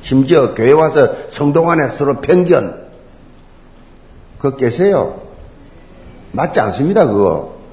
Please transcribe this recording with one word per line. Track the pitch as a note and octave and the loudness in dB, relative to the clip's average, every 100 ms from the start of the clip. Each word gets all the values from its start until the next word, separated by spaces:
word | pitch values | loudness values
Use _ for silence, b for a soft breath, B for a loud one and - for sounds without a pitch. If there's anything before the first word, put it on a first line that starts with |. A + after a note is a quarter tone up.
심지어 | - C3 C3+ E3 B2 | 0 0 2 2 2
교회 | - A#2 | 0 4
와서 | D3+ D#3+ D3 B2+ B B | 4 4 2 2 B B
성도 | - D3 D3+ | -4 0 0
간에 | E3 E3 C3+ | 0 0 -2
서로 | - C#3 C#3 | -2 -4 -4
편견, | - F3+ F3 D#3 G2+ - - - - - - - - - - - - - - - - - | 0 0 4 0 0 -12 -20 -20 -20 -20 -20 -20 -20 -20 -20 -20 -20 -20 -20 -20 -20 -6
그거 | C#3 C3+ | -6 -2
깨세요. | B2 - G3 F3 F#2+ - - - - - - - - - - - - | -4 0 0 0 -2 -8 -18 -20 -20 -20 -20 -20 -20 -20 -20 -20 -12
맞지 | - D#3 - | -6 -2 -2
않습니다, | A2 F#2 C#3+ G3+ D#3 | -2 -2 0 2 2
그거. | G#2 G2 D#2+ - - - | 2 2 0 -6 -16 -20